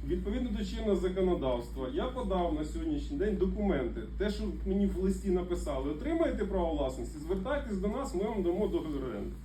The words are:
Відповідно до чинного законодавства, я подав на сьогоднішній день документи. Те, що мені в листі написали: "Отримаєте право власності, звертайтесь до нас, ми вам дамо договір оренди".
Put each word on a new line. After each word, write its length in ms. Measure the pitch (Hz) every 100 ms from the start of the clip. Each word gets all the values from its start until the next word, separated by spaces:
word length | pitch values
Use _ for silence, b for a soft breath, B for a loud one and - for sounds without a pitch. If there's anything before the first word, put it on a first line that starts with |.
| 139
Відповідно 420 | 180 190 240 247 208
до 80 | 196
чинного 300 | 226 220 185
законодавства, 920 | 180 180 185 165 135 120 - 131 127
я 100 | 147 254
подав 480 | 254 202 190 170
на 120 | 151 151
сьогоднішній 520 | 165 160 147 - 143
день 180 | 208 185
документи. 680 | 185 214 202 143 120 113 110 -
Те, 120 | 208
що 140 | 202 208 - 190
мені 200 | 190 202
в 160 | 175
листі 260 | 190 185 196
написали: 600 | 180 175 160 151 135 143
"Отримаєте 560 | 156 277 330 311 214 196
право 300 | 190 170 151
власності, 420 | 135 - 117 151
звертайтесь 580 | 160 190 214 285 240 196
до 100 | 202
нас, 280 | 233 247 175
ми 80 |
вам 200 | 214 214
дамо 240 | 175 180 202
договір 360 | 170 151 143 127
оренди". 260 | 101 104 104